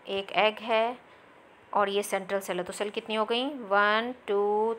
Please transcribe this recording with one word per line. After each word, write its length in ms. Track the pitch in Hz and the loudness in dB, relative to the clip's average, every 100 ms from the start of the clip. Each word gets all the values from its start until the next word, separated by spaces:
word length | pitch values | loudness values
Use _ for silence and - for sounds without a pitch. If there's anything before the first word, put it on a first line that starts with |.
| - | -8
एक 240 | 196 196 | -6 -2
एग 280 | - 214 214 | 2 2 2
है 520 | 226 220 226 247 - - - - - - - | 0 0 0 -4 -14 -20 -20 -20 -20 -20 -4
और 160 | 208 196 | 0 2
ये 140 | 202 | 0
सेंट्रल 360 | 202 196 185 196 | -2 -2 -2 -4
सेल 180 | 196 180 | -2 -4
है। 60 | |
तो 100 | 180 | -4
सेल 160 | 196 208 | -4 -6
कितनी 260 | 220 220 220 | -6 -4 -2
हो 100 | 214 | 0
गई? 200 | 233 269 | 0 -2
वन, 680 | 285 202 196 208 214 240 247 - | -4 0 4 4 4 0 -6 -2
टू, 480 | 202 208 208 226 | 0 2 2 0